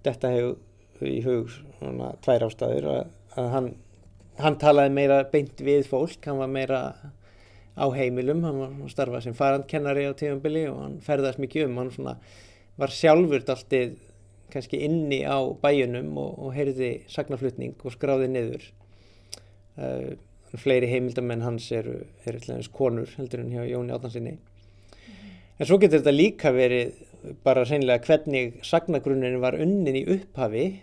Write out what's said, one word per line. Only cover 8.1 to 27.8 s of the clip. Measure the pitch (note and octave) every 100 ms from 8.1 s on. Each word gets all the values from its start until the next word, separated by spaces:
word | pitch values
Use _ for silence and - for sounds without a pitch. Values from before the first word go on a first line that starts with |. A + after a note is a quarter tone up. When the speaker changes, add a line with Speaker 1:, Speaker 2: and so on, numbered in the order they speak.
| B2 B2+ D#3
Speaker 1:
hann | E3+ C#3
var, | C3+
hann | C#3 C#3
starfaði | - C3 B2
sem | A#2+
farandkennari | A#2 C#3 C#3 C#3 D#3+ C#3+ C#3 C#3
á |
tímabili | C#3 D3 C#3 D3+ D#3 D#3
og | C3
hann | C#3 D3+
ferðaðist | - C#3+ C3+ B2+
mikið | C3+ E3 D3
um, | B2
hann | B2+
svona | B2 C3 A#2+ - - - _ _ -
var | C#3
sjálfur | - D#3+ D#3+ F3 C#3 -
dálítið | C3 - C3+ B2 - - - - - -
kannski | A2 - -
inni | D3 E3 D3+ C3+
á | C#3+ C#3 C3
bæjunum | C#3 D3 C#3+ B2 B2 D3+ D3
og, | C#3 -
og | C#3
heyrði | C3 C#3 C3 B2+ A#2+ -
sagnaflutning | - D3 C3 C3 A#2+ B2+ C#3
og | C3
skráði | A#2+ C#3+ C3 C3
niður. | B2+ A#2 B2+ - - - - - - - - - - - -
Eh, | C3 C3 C3 - - - -
fleiri | A#2+ C3+ B2+ B2
heimildamenn | B2+ B2+ A#2+ B2 A#2
hans | A#2+ A#2 -
eru, | A#2 A2+ A#2+ - - -
eru | A#2
til | A#2+
dæmis | B2 A#2
konur | - C3+ A#2 A#2+
heldur | - B2+ A#2+
en | A#2+
hjá | A#2+
Jóni | B2 B2 A#2+
Árnasyni. | B2 B2+ A#2 A#2
Speaker 2:
Mhm. | D#3 - - - - - - - G3+ - - - -
Speaker 1:
En | C#3+
svo | F#3+
getur | G3 D#3
þetta | C3+
líka | C#3+ G3 G#3 D#3
verið | B2+ B2+ B2 A#2+ - - - - -
bara | - B2+
hreinlega | A#2+ D3